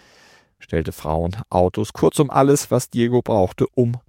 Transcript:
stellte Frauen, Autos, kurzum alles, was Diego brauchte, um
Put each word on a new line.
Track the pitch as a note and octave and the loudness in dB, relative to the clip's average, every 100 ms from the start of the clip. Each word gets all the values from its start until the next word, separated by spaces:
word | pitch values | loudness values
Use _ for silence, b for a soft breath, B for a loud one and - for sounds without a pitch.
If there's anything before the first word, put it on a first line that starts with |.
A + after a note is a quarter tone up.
| b b b b b _ | b b b b b _
stellte | - E2 D#2+ | -6 -4 -4
Frauen, | - D2+ D#2+ F2 G2 - | -8 -6 -4 -4 -8 -4
Autos, | F#2 F2+ - A2 | 0 0 0 -6
kurzum | - D#3+ - C#3+ | 0 0 2 0
alles, | - C#3 C#3+ - | 2 2 2 0
was | B2 - | -2 -2
Diego | A#2+ A#2+ B2 | -2 0 0
brauchte, | A#2 A2+ - - C3+ | 0 0 0 0 -2
um | - A#2+ A#2+ | 0 0 -2